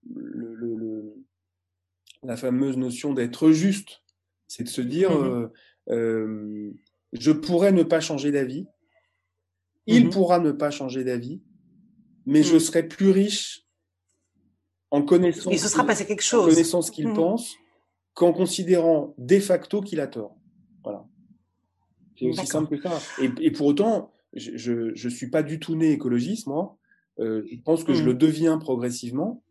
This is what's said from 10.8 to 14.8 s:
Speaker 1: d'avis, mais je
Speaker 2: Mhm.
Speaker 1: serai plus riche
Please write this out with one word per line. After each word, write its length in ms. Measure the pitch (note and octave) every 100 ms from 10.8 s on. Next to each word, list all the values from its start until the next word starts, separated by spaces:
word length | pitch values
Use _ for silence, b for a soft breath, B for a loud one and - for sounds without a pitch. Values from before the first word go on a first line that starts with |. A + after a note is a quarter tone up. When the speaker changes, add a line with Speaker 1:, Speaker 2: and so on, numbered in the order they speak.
| C3+ C3
Speaker 1:
d'avis, 380 | B2+ B2 A#2+ F3 _ _ _ _ _ _ _ _ -
mais 160 | D3+
je 120 | D3+
Speaker 2:
Mhm. 60 | E3
Speaker 1:
serai 280 | - E3 E3
plus 240 | - G3
riche 560 | F#3+ G3+ - - - _ _ _ _ _ _ _ _ _ _ _ _